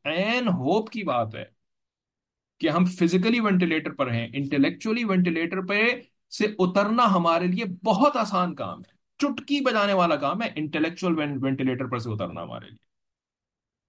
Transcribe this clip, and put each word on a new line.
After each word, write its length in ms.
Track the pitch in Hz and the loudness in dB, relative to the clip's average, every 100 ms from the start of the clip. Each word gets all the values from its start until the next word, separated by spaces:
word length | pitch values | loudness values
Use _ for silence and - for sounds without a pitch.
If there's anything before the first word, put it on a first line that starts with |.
| 143 | -4
ऐन 420 | 165 208 247 233 | -2 0 0 0
होप 380 | 139 127 208 214 | 0 2 0 0
की 140 | 226 | -6
बात 300 | 180 123 110 | -2 -2 -2
है 160 | - - _ _ _ _ _ _ _ _ _ _ _ | -6 -14 _ _ _ _ _ _ _ _ _ _ _
कि 80 | 160 | 0
हम 180 | 165 180 | 2 2
physically 520 | - 170 185 220 240 | 2 2 4 2 2
ventilator 520 | 214 185 170 160 156 | 2 2 2 0 -2
पर 160 | 139 131 | -4 -2
हैं, 200 | 117 113 | -2 -4
intellectually 720 | 131 139 143 147 170 220 226 | -4 -2 2 2 0 -2 -2
ventilator 600 | 220 185 175 160 170 185 185 | 2 2 2 0 -2 -4 -2
पे 420 | 208 226 254 - _ _ | 0 2 0 -8 _ _
से 220 | - 208 214 | -4 -2 0
उतरना 440 | 180 196 208 233 233 | 2 2 2 4 4
हमारे 400 | 185 170 165 180 | 4 4 2 2
लिए 160 | 185 220 - | 0 -4 -4
बहुत 340 | 226 190 285 262 | 0 4 4 2
आसान 380 | 208 185 175 | 0 0 -2
काम 260 | 143 101 82 | -4 -8 -10
है, 120 | - _ _ - | -16 _ _ -4
चुटकी 400 | 285 233 - 285 | -2 -2 -4 0
बजाने 300 | 262 220 202 | 2 2 2
वाला 220 | 190 170 147 | 2 2 2
काम 240 | 143 190 | 0 -2
है 100 | 226 - | -4 -4
intellectual 580 | 151 156 160 175 185 | -4 -2 -2 0 0
वें-, 240 | 160 147 139 | 0 -2 -2
ventilator 440 | 135 131 131 123 127 | -2 0 0 -2 -4
पर 120 | 120 | -4
से 100 | 117 | -4
उतरना 300 | 107 90 82 | -4 -6 -8
हमारे 260 | 78 57 - | -12 -12 -16
लिए। 100 | - _ _ _ _ _ _ _ _ _ _ | -20 _ _ _ _ _ _ _ _ _ _